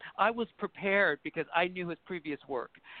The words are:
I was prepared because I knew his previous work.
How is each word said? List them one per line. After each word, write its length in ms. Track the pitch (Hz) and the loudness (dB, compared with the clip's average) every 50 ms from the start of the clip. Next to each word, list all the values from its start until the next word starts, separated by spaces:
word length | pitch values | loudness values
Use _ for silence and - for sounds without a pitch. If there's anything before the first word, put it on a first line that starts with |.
| - - - - | -18 -12 0 2
I 120 | 196 214 | 2 2
was 180 | 233 233 226 - - - | 2 0 -4 -4 -4 -6
prepared 600 | 208 185 - - 185 196 196 202 196 170 147 - _ | -8 -8 -6 -4 0 2 4 4 4 4 2 0 _
because 220 | 156 - 165 147 - - | -6 -4 -4 -6 0 2
I 140 | 165 180 180 | 2 2 2
knew 200 | 185 185 180 175 | 0 -4 -6 -6
his 100 | 165 - _ | -6 -8 _
previous 360 | - 196 175 147 156 147 - - | -8 -8 -6 -4 -6 -6 -6 -6
work. 260 | 139 139 120 - - - - _ - - - | -6 -6 -4 -4 -6 -12 -20 _ -20 -18 -18